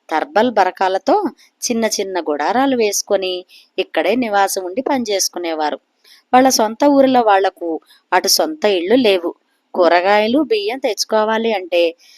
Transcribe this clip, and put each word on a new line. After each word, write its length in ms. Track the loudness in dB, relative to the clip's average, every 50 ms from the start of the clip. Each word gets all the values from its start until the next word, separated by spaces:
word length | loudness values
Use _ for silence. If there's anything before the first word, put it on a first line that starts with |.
| _ -4
తర్బల్ 420 | -4 -2 -2 0 0 2 2 2
బరకాలతో 720 | 2 2 0 0 0 -2 -2 -2 -2 -2 0 0 0 0 0 -4 -8 _ _ _
చిన్న 340 | _ _ -6 -4 -2 -2 -2
చిన్న 360 | -2 -4 -4 -6 -4 -6 -6
గుడారాలు 560 | -4 -4 -4 -2 -2 -2 0 0 0 0 0
వేసుకొని 680 | 0 0 -2 -2 -4 -2 -2 -2 -2 -2 -4 -6 -8 -10 _ -20 -20 _ _ _ -6
ఇక్కడే 360 | -6 -4 -4 -2 0 0 0
నివాసం 500 | 0 -2 -2 0 0 0 0 -2 -6 -8
ఉండి 160 | -6 -8 -6
పనిచేసుకునేవారు. 1000 | -4 -2 -4 -2 -2 -2 -2 -2 -2 -4 -6 -8 -6 -6 -4 -4 -4 -4 -6 -8 _ _ _ _ _ _ -20 _ _ _ 2
వాళ్ళ 160 | 4 4 4
సొంత 340 | 2 0 -2 -2 -2 0 2
ఊరిలో 380 | 4 4 4 4 4 4 2
వాళ్లకు 580 | 4 4 2 2 2 -2 -4 -6 -6 -6 -6 -6 -10 _ -20 _ _ _ -2
అటు 140 | 0 2
సొంత 380 | 0 0 0 0 -2 -2 -2 0
ఇళ్ళు 300 | 0 0 0 0 2 2
లేవు. 400 | 2 4 2 2 2 -2 -6 -8 -10 _ _ _ _ _ _ -2
కూరగాయలు, 640 | 2 4 4 4 4 4 4 2 2 2 2 0 0
బియ్యం 400 | 0 0 -2 -2 -2 -4 -6 -4
తెచ్చుకోవాలి 720 | -4 -4 -4 -4 -6 -2 0 0 0 0 -2 -2 -2 -2 -2
అంటే 420 | -4 -4 -2 0 2 2 0 -2 -6 _ _ _